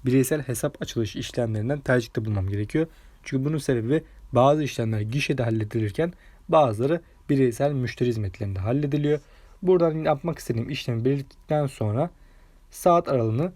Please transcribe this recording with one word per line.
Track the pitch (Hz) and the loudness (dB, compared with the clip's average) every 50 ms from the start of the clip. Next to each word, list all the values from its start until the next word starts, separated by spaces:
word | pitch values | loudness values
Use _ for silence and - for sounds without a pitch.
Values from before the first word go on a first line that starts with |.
| - | 0
bireysel | 123 123 135 127 - 160 151 | 2 2 2 2 2 0 -4
hesap | 143 - 123 - - 147 - - | -2 -6 -6 -4 -4 -6 -4 -6
açılış | 170 - - 120 113 104 - | -12 -6 -4 -4 -4 -4 -4
işlemlerinden | - 113 - - - 120 113 110 107 107 123 147 147 | -8 -10 -6 -4 -4 -2 -2 -2 -4 -2 -2 -4 -4
tercihte | 135 - 131 127 117 - _ 123 110 | 0 0 0 0 0 -2 _ -6 -4
bulunmam | 110 104 98 92 95 | -2 -2 -2 -2 -2
gerekiyor. | 101 101 107 104 - 151 160 160 - - - - - - - | -4 -4 -6 -2 0 -2 -2 -2 -6 -20 -20 -20 -20 -20 -12
Çünkü | - 139 135 131 | -6 -4 -2 -2
bunun | 147 156 | -2 -4
sebebi | 151 - - 131 117 110 117 143 160 160 - - - - - | -2 0 0 0 0 0 0 0 0 -2 -6 -20 -20 -16 0
bazı | - 123 123 139 147 156 151 | 4 4 6 6 4 4 0
işlemler | 131 - - 117 113 110 107 | -4 -4 -2 -2 -2 -2 -2
gişede | 107 107 117 147 143 - 147 131 120 | -2 -2 -2 -4 -2 -2 -2 -2 0
halledilirken | 113 113 110 107 104 - 117 110 104 95 - 160 175 - - - - - - - - | 0 0 -2 -2 -2 -2 -2 -2 -2 -2 -2 -2 -2 -4 -10 -20 -20 -20 -20 -6 2
bazıları | 170 160 147 123 104 104 120 139 165 170 - - - _ - - | 4 6 6 6 2 0 0 0 0 -2 -4 -12 -20 _ -2 0
bireysel | 147 135 135 123 113 - 139 147 | 2 4 4 2 2 0 -2 0
müşteri | 147 135 123 110 - - 127 123 | 0 0 -2 -4 -2 -2 0 0
hizmetlerinde | 117 113 107 98 - - 107 101 98 95 | 0 0 -4 -6 -6 -6 -6 -6 -4 -4
hallediliyor. | 95 110 123 143 147 143 139 147 147 147 151 147 - - - - - - - - | -2 -2 0 0 0 0 0 0 2 0 0 0 -2 -12 -20 -20 -20 -20 -16 -4
Buradan | - 180 185 175 170 165 | 2 4 4 6 4 2
yapmak | 156 160 156 156 151 139 - 170 156 - | 2 0 0 0 0 0 -2 -6 -6 -6
istediğim | - - 117 113 117 - | -6 -4 -2 -2 -2 -4
işlemi | 147 - - - 120 113 117 | -6 -6 -4 -4 -4 0 0
belirttikten | 131 139 143 135 - - - - - 156 151 147 | 0 0 0 -2 -8 -16 -20 -6 -2 0 0 0
sonra | 135 - - 113 107 104 120 156 175 - _ - - - - - - - - - - | -2 -2 -2 -2 0 0 0 -2 -2 -4 _ -20 -20 -20 -20 -20 -20 -20 -20 -20 -20
saat | - - - 185 170 175 170 | -18 2 4 4 4 4 4
aralığını | - 143 127 113 113 107 123 156 185 180 | 2 0 0 0 0 0 -2 -2 -4 -6